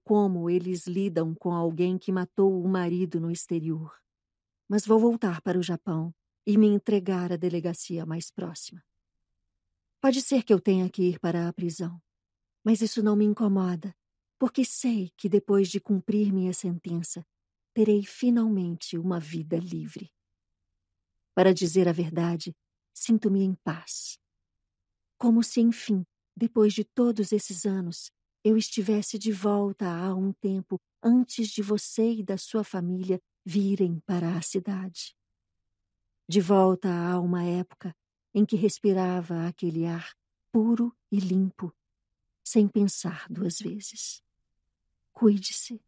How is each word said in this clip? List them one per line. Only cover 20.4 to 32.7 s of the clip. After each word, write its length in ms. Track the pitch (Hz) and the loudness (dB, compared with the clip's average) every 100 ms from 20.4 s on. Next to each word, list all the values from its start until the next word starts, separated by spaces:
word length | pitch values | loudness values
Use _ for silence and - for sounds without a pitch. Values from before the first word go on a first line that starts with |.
| _ _ _ _ _ _ _ _ _ | _ _ _ _ _ _ _ _ _
Para 200 | - 185 | 4 4
dizer 340 | 180 180 185 175 | 4 2 2 2
a 60 | |
verdade, 600 | 165 165 165 170 170 175 - _ _ _ | 2 -2 -2 -2 -4 -8 -14 _ _ _
sinto-me 500 | - - 220 208 196 | -8 0 2 2 2
em 100 | 190 | 0
paz. 680 | 185 - 160 - - - - _ _ _ _ _ _ _ _ _ - | -2 -6 -8 -10 -12 -12 -16 _ _ _ _ _ _ _ _ _ -2
Como 240 | 240 226 | 4 4
se, 200 | 226 - | 2 2
enfim, 440 | 233 226 - 196 175 _ _ - | 2 2 0 -2 -2 _ _ -4
depois 380 | 226 226 214 | -2 4 2
de 120 | 208 208 | 2 -4
todos 480 | - 240 220 196 | 0 2 2 0
esses 320 | 208 - 185 208 | -2 -2 -6 -4
anos, 460 | 190 175 170 - _ _ _ | -2 -4 -8 -14 _ _ _
eu 120 | 214 220 | 2 2
estivesse 640 | - - 196 208 - 208 | 0 -2 0 0 -2 -4
de 120 | 214 | -4
volta 580 | 196 208 202 202 196 185 | -2 0 0 -2 -4 -6
a 260 | 170 185 185 | -4 -4 -2
um 160 | 196 | -2
tempo 480 | - 202 190 - 185 _ _ | -2 -4 -4 -4 -8 _ _
antes 460 | 233 247 247 - 214 | 2 4 2 -2 -4
de 120 | - | -4
você 520 | 202 208 - - 226 | -2 -2 -2 0 0
e 100 | 226 | 0
da 140 | 190 190 | -4 -6
sua 260 | - 220 | -4 -4
família 580 | 202 | -4